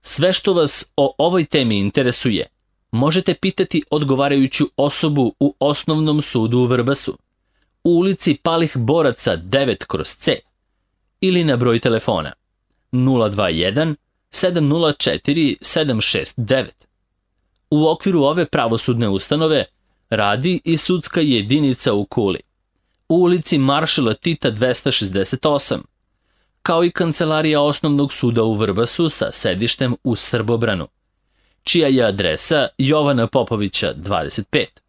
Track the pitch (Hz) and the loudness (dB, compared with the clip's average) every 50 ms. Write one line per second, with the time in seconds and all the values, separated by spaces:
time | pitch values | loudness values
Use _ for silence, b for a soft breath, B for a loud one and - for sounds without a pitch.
0 | _ - - - 147 180 185 - - 208 185 175 156 143 - - - _ _ - | _ -6 -2 0 0 2 0 0 0 0 2 2 2 2 0 -2 -4 _ _ 0
1 | 139 135 - _ 147 170 180 190 156 - - 151 131 117 107 101 98 104 - 147 | 0 0 2 _ 0 2 2 2 0 0 0 0 0 2 0 0 0 0 0 0
2 | 135 123 123 - - 127 104 85 - - _ _ _ _ _ _ _ _ - 113 | 0 0 0 0 -2 -2 -2 -2 -4 -6 _ _ _ _ _ _ _ _ -2 0
3 | 131 151 - 185 180 - - - - 190 - - 127 - - 160 - _ - 156 | 0 2 0 0 0 -2 -4 -2 -2 -4 -2 -2 -4 -2 -2 -4 -4 _ -4 -2
4 | 151 135 135 131 139 143 147 139 135 131 - - 147 - _ - - 143 - - | 0 0 0 0 2 2 2 2 2 0 0 -2 -2 -2 _ -2 -2 0 0 0
5 | - 156 147 143 127 113 - _ 139 143 - _ 131 143 147 - - - 156 156 | 0 0 0 0 0 -2 0 _ -2 -2 0 _ -2 -2 -2 -2 -2 -2 -2 0
6 | 156 156 151 151 147 - - 123 110 113 117 127 123 120 127 120 117 127 139 - | 0 0 0 0 -2 -2 -2 -2 0 2 2 2 2 2 2 0 0 0 -2 -2
7 | - - - _ _ _ _ _ _ _ _ _ _ _ _ _ _ 170 175 170 | -4 -8 -10 _ _ _ _ _ _ _ _ _ _ _ _ _ _ 2 2 4
8 | 180 196 190 - - - - - _ 170 165 165 165 151 - 127 117 110 147 170 | 2 2 0 0 0 -2 -2 0 _ -2 0 0 -2 -2 -2 -2 0 0 2 2
9 | 156 135 113 - - - 92 82 85 92 107 139 147 127 104 - - - - 85 | 2 0 0 -2 -2 -2 -2 -4 -4 -2 -2 0 0 0 -2 -4 -6 -6 -6 -6
10 | 76 - - _ - - 147 - _ _ _ _ _ _ _ _ _ _ _ _ | -4 -6 -8 _ -2 -2 -2 -2 _ _ _ _ _ _ _ _ _ _ _ _
11 | _ _ _ _ - 185 185 180 170 151 135 120 123 123 117 117 - 127 113 110 | _ _ _ _ -2 0 2 2 2 2 2 2 2 2 2 2 2 0 0 0
12 | - - 110 87 76 69 - _ _ _ _ _ _ _ _ _ _ _ - 127 | 0 0 -2 -2 -2 -6 -10 _ _ _ _ _ _ _ _ _ _ _ -2 0
13 | 127 131 135 123 110 107 101 101 101 90 82 80 85 92 101 139 160 165 151 - | 2 2 2 2 2 0 0 0 0 0 0 0 0 0 0 0 -2 -2 -4 -6
14 | _ _ _ _ _ _ - - - 180 175 170 151 139 147 165 170 196 190 _ | _ _ _ _ _ _ -2 0 0 0 0 0 0 2 2 2 0 0 0 _
15 | - - 80 78 _ - 143 165 160 139 101 - - - - 165 156 143 123 110 | 0 -2 -2 -2 _ -2 0 2 0 0 0 -2 -4 -2 -2 0 0 0 0 0
16 | 104 - - - 67 - - - 117 104 131 131 117 - - _ - _ _ _ | 0 0 0 -2 -2 -4 -6 -6 -2 0 0 -2 -2 -6 -12 _ -20 _ _ _
17 | _ _ _ _ _ _ _ _ _ _ _ _ _ _ 151 151 156 160 165 170 | _ _ _ _ _ _ _ _ _ _ _ _ _ _ 0 2 2 2 0 0
18 | - 196 185 170 139 139 156 180 170 - - 156 120 117 113 110 - - 123 117 | 0 0 2 4 2 2 2 0 -2 -2 0 -2 0 0 0 -2 0 -2 -2 0
19 | 120 107 98 95 - - 147 151 160 160 156 135 95 - _ _ _ _ _ _ | 0 0 0 -2 -2 -2 -2 0 0 0 0 0 -2 -4 _ _ _ _ _ _
20 | _ _ 113 107 104 101 104 117 131 180 185 165 _ - 165 156 - - 180 180 | _ _ -2 0 0 0 0 0 0 -2 -2 -2 _ -2 -2 0 0 0 -2 0
21 | - - - 175 160 147 131 113 101 104 123 151 151 139 127 - - 135 107 101 | -2 -2 -2 0 0 2 0 0 0 0 0 2 2 0 0 0 0 0 0 0
22 | 104 - - - 110 98 90 - - _ _ _ _ _ _ _ _ _ _ _ | -2 -2 -2 -2 0 0 -2 -4 -8 _ _ _ _ _ _ _ _ _ _ _
23 | _ _ 165 175 180 175 180 180 160 - 175 147 135 135 143 147 160 156 - - | _ _ 2 2 4 4 2 2 0 0 0 2 2 2 2 0 0 0 0 0
24 | 135 113 107 - - 170 165 - - 139 110 104 123 127 120 - - 147 127 - | 2 0 -2 -2 -2 -4 -4 0 -2 -4 0 0 0 0 0 0 0 0 0 0
25 | 110 95 92 98 95 - - 131 - 156 147 139 - - 123 87 - _ _ _ | -2 0 -2 -2 -2 -2 -4 -2 0 0 0 0 0 -2 -4 -4 -6 _ _ _
26 | _ _ _ _ _ _ _ _ _ _ _ _ _ - 170 165 175 175 - - | _ _ _ _ _ _ _ _ _ _ _ _ _ -2 0 2 2 0 0 0
27 | 180 165 151 - 170 156 156 156 156 160 151 147 143 147 143 - - 156 143 143 | -2 -2 0 0 0 0 0 0 0 2 2 2 2 2 0 0 0 0 2 2
28 | 143 135 - - - 123 113 117 110 113 110 104 110 101 95 95 117 117 - - | 0 0 -2 -2 0 0 2 2 2 2 2 0 0 0 0 0 -2 -2 0 -2
29 | 170 160 - - - - - - - 110 90 92 110 117 - - 135 123 120 - | -2 -2 0 -2 -4 -4 -2 -2 -2 -2 -2 -2 -2 -2 -2 -2 -2 -2 -2 -4
30 | _ 131 117 - - - - 113 107 107 120 113 113 110 101 90 73 - _ _ | _ -4 -2 -2 -2 -2 -2 -2 0 0 0 0 0 -2 -2 -4 -6 -10 _ _
31 | _ _ _ _ _ _ _ _ _ _ _ _ _ - - 165 156 139 131 131 | _ _ _ _ _ _ _ _ _ _ _ _ _ 0 2 2 4 4 4 4
32 | 120 110 98 98 101 85 78 - - - 160 147 131 - _ - 135 131 151 151 | 4 2 2 0 0 0 0 0 -2 0 0 0 0 -2 _ -2 0 2 2 2
33 | 151 143 143 123 113 110 - 135 117 - 117 107 104 98 - - - 85 - 71 | 2 2 2 2 0 2 2 0 0 0 -2 -2 -2 -2 -2 -2 -4 -4 -4 -6
34 | 85 98 98 87 78 73 - - 101 _ - 147 - - _ - _ | -6 -4 -2 -2 -2 -4 -6 -6 -6 _ -2 -2 -2 -2 _ -20 _